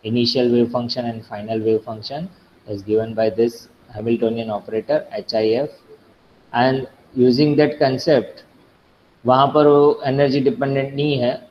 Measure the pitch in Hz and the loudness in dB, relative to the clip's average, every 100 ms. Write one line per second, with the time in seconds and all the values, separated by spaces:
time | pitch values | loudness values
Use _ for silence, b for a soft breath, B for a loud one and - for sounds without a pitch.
0 | 110 120 120 131 123 120 117 123 120 127 | -2 0 0 0 2 2 2 -2 -6 -6
1 | 120 113 - 107 107 110 110 110 117 110 | -6 -8 -12 -12 -6 -4 0 -2 -4 -14
2 | 107 143 185 b b _ - 101 101 110 | -10 -10 -12 b b _ -12 -12 -2 -2
3 | 113 110 110 113 117 - - _ _ 107 | -2 -2 -2 0 -2 -2 -20 _ _ -8
4 | 113 117 113 113 113 104 95 110 107 151 | -2 0 0 -2 -6 -8 -6 -6 -2 -4
5 | - 107 95 113 110 117 151 - _ - | -2 -10 -4 0 0 0 -2 -8 _ -20
6 | _ _ _ _ _ 120 127 135 131 _ | _ _ _ _ _ 0 2 0 -6 _
7 | _ 127 127 123 151 147 151 - 135 127 | _ 2 2 4 2 4 2 2 -2 0
8 | - 135 - - _ _ _ _ _ _ | 2 2 0 -16 _ _ _ _ _ _
9 | _ _ 120 - 139 147 147 143 143 147 | _ _ 0 2 4 4 6 6 4 2
10 | 139 135 143 139 135 113 139 139 135 139 | -2 0 0 2 0 -2 -4 -2 -4 -4
11 | 147 139 120 - - | -2 0 -2 -4 -14